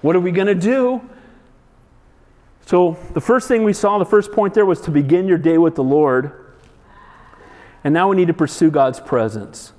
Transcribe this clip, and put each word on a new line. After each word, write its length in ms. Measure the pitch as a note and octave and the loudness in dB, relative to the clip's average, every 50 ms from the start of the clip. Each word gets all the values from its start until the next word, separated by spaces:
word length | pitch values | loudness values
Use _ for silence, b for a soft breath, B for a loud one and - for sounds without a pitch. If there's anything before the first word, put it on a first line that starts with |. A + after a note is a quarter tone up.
What 140 | - D3+ E3+ | 0 2 0
are 60 | F#3 | 2
we 100 | F3 F3+ | 0 0
gonna 240 | F3 F#3+ G3 G#3 G3+ | -2 0 0 0 0
do?" 460 | F3+ E3+ A3 B3+ C4+ B3+ B3 C4 B3 - B B B B B B B B B B _ _ _ _ _ _ _ _ _ _ _ _ _ _ _ _ _ _ _ _ _ _ | 0 0 -2 0 0 0 -2 -2 -6 -10 B B B B B B B B B B _ _ _ _ _ _ _ _ _ _ _ _ _ _ _ _ _ _ _ _ _ _
So 300 | - - F3+ F3+ F3 E3 - - - - | -2 2 2 2 2 -2 -6 -14 -8 -8
the 60 | D#3+ | -6
first 280 | - - A#3+ B3+ - | 0 0 0 0 0
thing 180 | - B3+ A3+ A3 | 0 0 0 2
we 80 | G#3 G3+ | 0 0
saw, 260 | - - G3+ G#3 G#3 | 0 -2 -2 0 0
the 60 | F3+ | 0
first 260 | - A3 G#3 G3+ - | 2 2 0 0 0
point 220 | - A3 G3+ G3 G3 | -2 -2 -2 0 0
there 120 | A3 G#3 | 0 2
was 140 | F#3+ E3+ - | 2 0 -2
to 100 | - - | -4 -2
begin 360 | D3 D3 C#3+ C3+ E3+ F3+ F#3+ | -2 0 2 2 0 0 2
your 100 | F#3+ F3+ | 0 0
day 200 | D#3 C#3 E3 E3 | 2 2 2 2
with 180 | E3 E3+ D#3+ E3 | 4 2 2 0
the 80 | - C3+ | -2 -2
Lord. 480 | C3 C#3+ D3+ D3+ C#3 B2+ B2+ C3+ D3 - - - - _ _ _ _ _ _ B B B B B B B B B B B B B B B B B B B B B | 0 2 2 2 2 0 0 -2 -4 -14 -18 -20 -20 _ _ _ _ _ _ B B B B B B B B B B B B B B B B B B B B B
And 100 | D3 D3+ | 0 0
now 140 | E3 F#3 | 2 2
we 80 | G3 G3 | 2 2
need 120 | F#3 F3+ | 2 2
to 60 | E3+ E3+ | 0 0
pursue 380 | - D#3 C#3 - - F3 D#3+ | -2 -2 -4 0 0 0 2
God's 300 | D3+ D3 C3+ C3 A#2 - | 4 2 0 0 -2 -8
presence. 720 | - - C#3+ B2 A2+ A2 G#2+ G#2+ G2 - - - - - _ | -8 -4 -2 -2 -2 -2 -4 -8 -14 -14 -18 -20 -20 -20 _